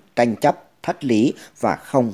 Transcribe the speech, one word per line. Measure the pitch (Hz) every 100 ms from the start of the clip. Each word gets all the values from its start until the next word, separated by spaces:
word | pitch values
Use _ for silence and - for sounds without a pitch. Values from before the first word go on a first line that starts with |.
| _ -
tranh | 120 104
chấp, | 143 - - _
thất | - -
lý | 135 107 131 - - -
và | 110 -
không | - 139 120